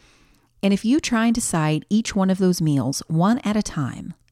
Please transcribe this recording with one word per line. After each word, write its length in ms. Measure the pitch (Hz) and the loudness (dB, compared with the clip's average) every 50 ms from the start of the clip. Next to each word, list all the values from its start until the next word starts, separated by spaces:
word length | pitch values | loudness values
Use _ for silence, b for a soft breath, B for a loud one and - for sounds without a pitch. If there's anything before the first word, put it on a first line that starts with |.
| b b b b b b b b b b b b - | b b b b b b b b b b b b 0
And 120 | 196 202 | 0 0
if 100 | 190 - | 2 2
you 160 | 220 262 320 | 2 0 0
try 260 | - - 247 226 226 | 0 0 -2 0 2
and 80 | 233 233 | 2 0
decide 520 | 240 - - - 165 156 156 156 156 - - | 0 -2 -2 -2 0 0 0 0 -2 -2 0
each 280 | 196 214 233 - - | 0 0 0 0 -2
one 140 | 202 190 185 | 0 2 2
of 80 | 190 185 | 2 2
those 220 | 196 185 180 - | 2 2 2 2
meals 420 | 170 156 147 139 117 127 139 - - | 2 0 2 2 0 -2 -4 -6 -6
one 320 | - 160 160 170 202 233 254 | -4 0 2 2 2 2 0
at 160 | - 202 214 | 0 -2 -2
a 60 | 220 202 | -2 -2
time 520 | - - 170 139 117 - - - - 170 _ _ _ | -4 -4 -6 -6 -6 -6 -10 -12 -14 -16 _ _ _